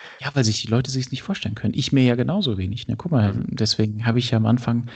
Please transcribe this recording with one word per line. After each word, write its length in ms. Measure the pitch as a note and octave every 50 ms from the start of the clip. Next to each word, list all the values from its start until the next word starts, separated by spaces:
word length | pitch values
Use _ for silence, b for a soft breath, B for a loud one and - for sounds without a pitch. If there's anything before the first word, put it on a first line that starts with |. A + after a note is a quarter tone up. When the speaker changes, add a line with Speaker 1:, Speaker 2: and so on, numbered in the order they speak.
| B B B B
Speaker 1:
Ja, 80 | - C#3+ -
weil 100 | C#3 A#2+
sich 160 | A2 G2+ -
die 60 | -
Leute 220 | G#2+ A2 B2 C3 C3+
sich's 200 | C3 C3 B2+ -
nicht 120 | C3 - -
vorstellen 320 | - G3 - - - G#2+
können. 180 | - - G#2+ -
Ich 160 | - B2+ -
mir 120 | - C3+ B2+
ja 120 | B2 A#2+
genauso 420 | B2 B2 B2+ E3+ G#3 G3 C3+ G#2
wenig, 300 | F#2 F#2 F#2+ G2+ B2+ -
ne? 80 | - A2+
Guck 160 | A2 - F3
mal, 220 | D#3+ B2 G#2 G2+ G2+
Speaker 2:
Mhm. 140 | - - -
Speaker 1:
deswegen 560 | - - A2 G#2+ - - A2 G#2+ G#2+ G#2+ A2+
habe 140 | A#2 A2+ B2
ich 120 | B2 -
ja 60 | -
am 80 | A2 A2
Anfang 440 | A2 A#2 B2 B2 A#2+ A#2 A#2+ A2+ A#2+ B